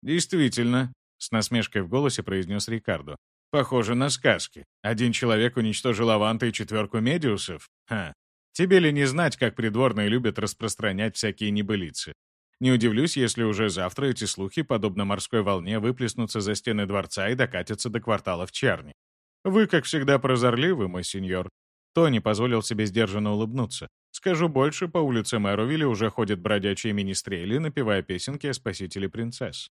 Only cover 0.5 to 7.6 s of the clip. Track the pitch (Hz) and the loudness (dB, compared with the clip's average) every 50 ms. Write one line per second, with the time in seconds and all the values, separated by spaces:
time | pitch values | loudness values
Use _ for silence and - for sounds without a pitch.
0.5 | - - 120 120 123 127 131 127 127 _ _ _ _ _ - - - 113 104 - | 2 2 0 2 2 2 0 -2 -6 _ _ _ _ _ -10 -2 0 0 0 2
1.5 | 123 117 107 - - 107 95 85 98 131 143 139 127 - 98 - 95 95 92 85 | 0 0 0 0 -2 -2 -2 0 0 2 2 2 0 -2 -4 -2 -2 -2 -2 -2
2.5 | 101 104 101 - 113 113 - - 95 78 69 73 73 - _ _ _ _ _ _ | -2 -4 -2 -2 -4 -6 -2 -2 -4 -4 -4 -10 -14 -16 _ _ _ _ _ _
3.5 | - 147 135 - 131 123 113 98 120 120 131 143 - - - 143 110 85 - - | 0 0 0 2 2 0 2 2 0 0 0 0 -2 2 4 4 4 4 0 -8
4.5 | _ - 69 _ _ _ _ 104 117 107 123 120 113 - - 120 113 107 113 120 | _ -18 -20 _ _ _ _ -4 -2 0 0 0 0 0 2 2 2 4 2 2
5.5 | 120 - 113 110 104 - - 131 117 98 117 117 110 104 104 107 110 113 123 117 | 2 0 0 0 -2 -2 0 -2 0 2 2 4 4 4 4 2 2 0 0 -2
6.5 | 107 - 110 - 107 107 107 98 - 113 110 120 151 175 156 131 104 95 - - | -2 -4 -6 -4 -2 -2 -2 -2 -2 0 0 2 0 2 0 0 0 0 -4 -8
7.5 | 87 78 | -8 -12